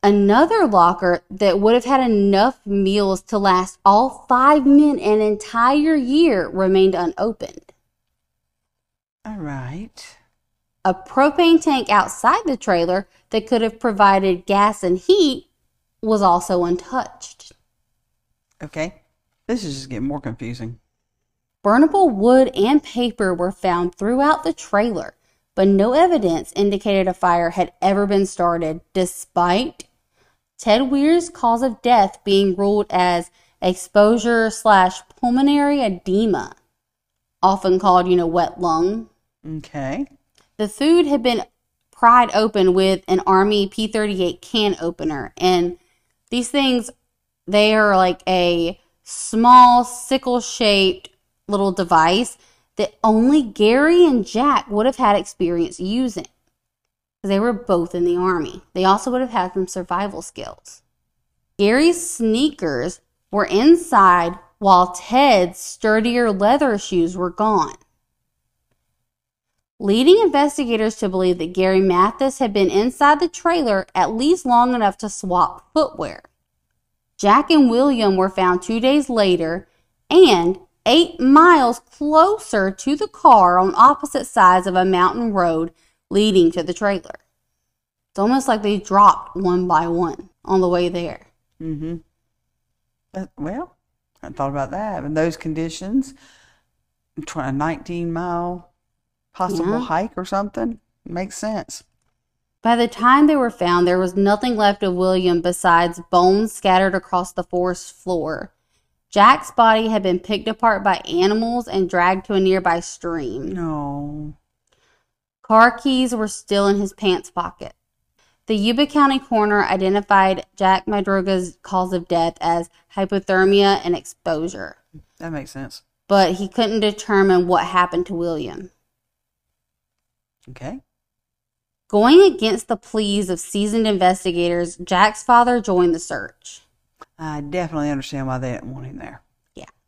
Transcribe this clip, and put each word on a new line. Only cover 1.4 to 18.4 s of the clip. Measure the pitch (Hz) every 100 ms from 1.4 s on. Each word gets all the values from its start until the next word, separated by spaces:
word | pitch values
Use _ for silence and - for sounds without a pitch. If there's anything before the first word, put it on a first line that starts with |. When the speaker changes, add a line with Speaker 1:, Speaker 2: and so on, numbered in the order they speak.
| 202 185
Speaker 1:
would | 208
have | 240
had | 240 269
enough | 254 214 202 196 226 262 -
meals | 202 190 202 196 185
to | - 214
last | 196 185 185 -
all | 196 202 240 - _
five | 247 269 302 269
men | 285 294 285
an | - 302
entire | 427 214 - 233 240 294 302 311
year | 247 285 330 202 160
remained | 185 190 190 190
unopened. | 180 175 - 214 - - - _ _ _ _ _ _ _ _ _ _ _ _ _ _ _ _ 214
Speaker 2:
All | 208
right. | 156 139 127 156 220 - - - _ _ _ _ _ _ 190
Speaker 1:
A |
propane | 185 - - 285 294 339 330
tank | 320 269 240
outside | 302 - - 233 359 403
the | 262
trailer | - 175 170 185 196 _ _
that | 220 220
could | 233
have | 220 220
provided | 247 202 202 196 190 180 -
gas | 196 208 214
and | 180 180
heat | - 403 311 208 _ _ _ _ _ _
was | 220 214
also | 190 175 175 185
untouched. | 175 175 - 262 214 - - - - _ _ _ _ _ _ _ _ _